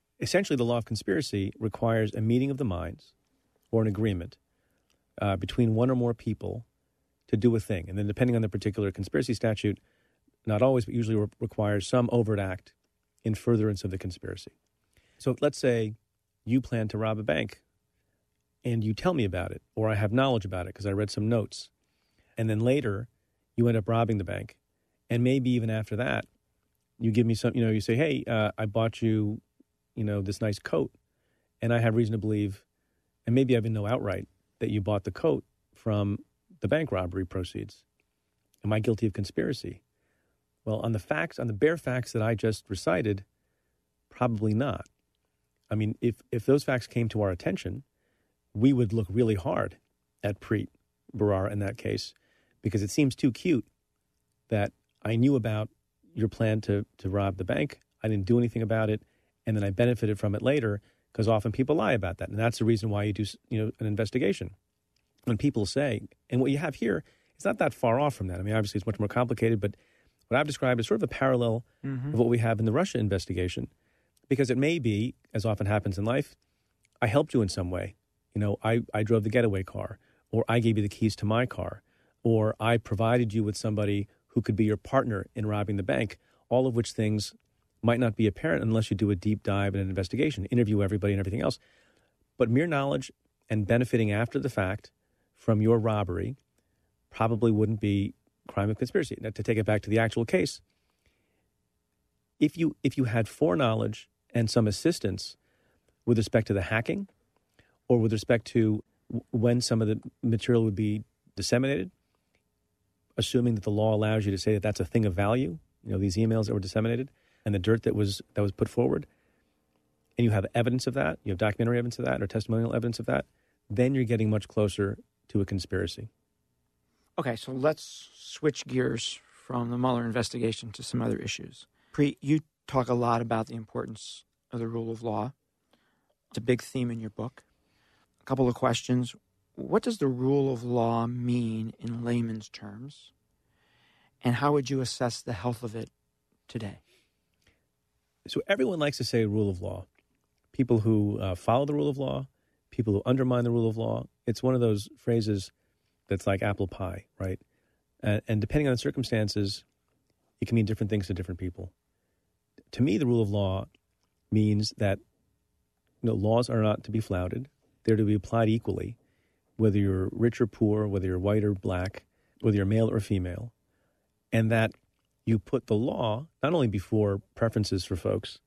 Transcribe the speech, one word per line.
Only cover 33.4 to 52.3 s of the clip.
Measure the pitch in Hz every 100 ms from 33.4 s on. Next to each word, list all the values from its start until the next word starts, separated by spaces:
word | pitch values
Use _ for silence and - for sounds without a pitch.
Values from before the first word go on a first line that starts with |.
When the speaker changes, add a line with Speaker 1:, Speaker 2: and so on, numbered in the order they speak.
| 131 120
Speaker 1:
I |
even | 110
know | 107 101
outright | 127 101 92 - _ _ _
that | 120
you | 107
bought | 98 104
the | 104
coat | - 165 139 - _ _
from | _ 113 104 101 101 - _ _ -
the | 101
bank | 151 156
robbery | 95 90 92 92
proceeds. | 95 85 - - - _ _ _ _ _ _ _ _
Am | 104
I | 107
guilty | 110 110 113
of |
conspiracy? | 104 98 - - 131 - - _ _ _ _ _ _ _ _
Well, | - 107
on | 113
the | 110
facts, | - 151 165 -
on | 120
the |
bare | 101 151 165
facts | - 123 -
that | 117
I | 110
just | 110 113 107 -
recited, | 95 - 175 107 98 - _ _ _ _ _ _ _ _
probably | - 123 110 110 107
not. | 139 95 - _ _ _ _ _ _ _ _
I | 107
mean, | 107 -
if, | 120 107 _
if | 120 -
those | 143
facts | - 127 -
came | 123 113
to | 110
our | 98
attention, | 87 - 190 87 135 - _ _ _ _ _ _ 104
we | 127
would | 131 110
look | 113 95
really | 104 113 101
hard | - - - - _ _ _ _
at | 104 101
Preet | - 107 - _ _ _ - -
Bharara | 104 95 98
in | 101
that | 98 117
case, | 104 107 - - _